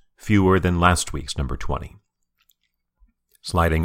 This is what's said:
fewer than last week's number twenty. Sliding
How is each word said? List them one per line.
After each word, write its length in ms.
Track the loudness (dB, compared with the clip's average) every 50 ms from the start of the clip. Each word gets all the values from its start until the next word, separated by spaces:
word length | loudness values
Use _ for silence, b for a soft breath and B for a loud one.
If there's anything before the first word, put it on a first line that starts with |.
| -20 _ _ _
fewer 400 | -2 0 2 4 4 4 4 4
than 220 | 2 0 2 2
last 320 | 2 2 2 0 -2 -6
week's 240 | -10 -10 -10 -8 -8
number 220 | -8 -6 -6 -6 -6
twenty. 360 | -6 -6 -6 -6 -8 -12 -18 _ _ _ _ _ _ _ _ _ _ _ _ _ _ _ _ _ _ _ _ _ _ _ _ _ _ _ _ _
Sliding 420 | -10 -4 -2 0 0 0 0 0